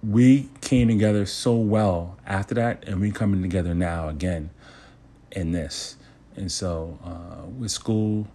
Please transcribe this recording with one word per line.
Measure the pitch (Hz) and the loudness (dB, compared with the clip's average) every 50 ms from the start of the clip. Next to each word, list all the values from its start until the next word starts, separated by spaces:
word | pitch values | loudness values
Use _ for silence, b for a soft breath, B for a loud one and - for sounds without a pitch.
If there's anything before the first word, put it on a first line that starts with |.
we | - 107 101 117 123 127 135 139 135 - - - | -2 2 4 6 8 8 8 6 4 -4 -14 -12
came | - - 131 123 120 113 | -2 0 2 4 4 4
together | 113 104 107 107 104 104 101 | 4 4 4 4 4 2 0
so | 101 - - - 127 117 | -2 -4 -2 0 2 2
well | 117 113 104 104 107 107 101 90 85 85 87 92 - - | 4 2 2 2 4 4 2 2 0 -2 -6 -12 -16 -8
after | - 98 95 101 - 120 | -4 -2 -2 -2 -2 -2
that, | 120 117 120 110 - - | 0 0 0 -2 -6 -8
and | - 95 92 | -6 -2 -2
we | 101 104 | 0 -2
coming | 101 - 113 101 98 95 | 0 0 0 0 0 0
together | 92 92 90 95 85 87 85 | 0 0 -2 -2 -2 0 0
now | 87 90 85 85 85 80 76 | 0 0 -2 -2 -4 -4 -6
again | 80 76 90 92 90 82 76 80 - B B B B B B B B B B - - - - - | -6 -4 -4 -2 -2 -4 -6 -10 -14 B B B B B B B B B B -20 -20 -20 -20 -12
in | - 98 90 82 | -8 -6 -4 -2
this. | 85 87 78 67 - - - - - B B B B B B - - | -2 -2 -4 -6 -8 -10 -10 -12 -14 B B B B B B -20 -12
And | - 98 92 | -10 -8 -6
so, | - - 98 92 85 82 80 82 82 - - | -6 -4 -4 -4 -4 -4 -6 -10 -12 -14 -14
uh, | 90 87 85 87 87 80 78 82 | -14 -14 -12 -14 -16 -16 -16 -16
with | 85 110 131 117 107 | -14 -12 -10 -8 -6
school | - - - - 110 110 107 107 107 107 104 - | -6 -6 -2 0 0 2 2 0 0 -2 -4 -6